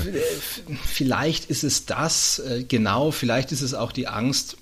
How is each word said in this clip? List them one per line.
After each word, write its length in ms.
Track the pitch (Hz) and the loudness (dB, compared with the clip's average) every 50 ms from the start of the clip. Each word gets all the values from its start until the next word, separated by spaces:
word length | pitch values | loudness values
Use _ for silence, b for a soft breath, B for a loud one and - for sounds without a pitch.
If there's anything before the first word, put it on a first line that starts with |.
| 85 | 2
äh, 120 | 90 202 - | 0 -2 -2
f-, 440 | - 480 - - - - - - - - 143 123 - | 0 0 -2 -4 -6 -8 -10 -10 -10 -8 -6 -2 0
vielleicht 600 | - - - 147 131 120 95 131 160 156 - - | 0 2 2 2 2 2 2 2 2 0 0 -2
ist 180 | - 147 - - | -2 -2 0 0
es 220 | 139 127 - - | 2 0 0 0
das, 540 | - - 131 147 160 - - - - - - | -2 -2 -2 0 0 2 2 2 2 0 0
äh, 240 | 120 131 120 120 127 127 | -2 -2 -4 -4 -2 2
genau, 440 | 131 117 110 104 101 120 143 160 | 2 4 4 4 4 4 4 2
vielleicht 400 | 151 - - 120 117 127 131 - | 2 0 0 2 2 2 0 0
ist 100 | 165 127 | -2 -2
es 120 | 143 127 131 | -2 -2 -2
auch 180 | - 117 113 | -2 -4 -4
die 160 | - 127 - - | -4 -4 -4 -4
Angst, 480 | 107 107 113 135 139 - - - - - | -2 0 0 2 2 0 -2 -4 -8 -16